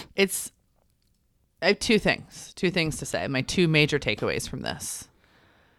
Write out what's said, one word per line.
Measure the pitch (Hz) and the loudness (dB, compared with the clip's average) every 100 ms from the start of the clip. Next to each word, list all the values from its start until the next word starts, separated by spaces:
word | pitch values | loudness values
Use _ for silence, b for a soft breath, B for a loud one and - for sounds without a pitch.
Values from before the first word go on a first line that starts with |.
| B | B
It's, | - 196 - - _ _ _ _ _ _ _ _ _ _ - | 0 0 0 -8 _ _ _ _ _ _ _ _ _ _ -2
I | 175 | 0
have | 202 | 2
two | - 208 | 4 4
things, | 170 - - - - - | 4 0 -4 -18 -18 -4
two | 180 | -2
things | 175 160 - | 0 -2 -2
to | |
say. | - 82 101 | -6 -4 -2
My | 131 | -4
two | - - 170 | -2 2 4
major | 156 151 143 | 4 4 2
takeaways | - 107 104 69 - | -2 -2 0 -2 -4
from | - | -8
this | 58 - - - - _ _ _ _ _ _ | -6 -6 -8 -10 -14 _ _ _ _ _ _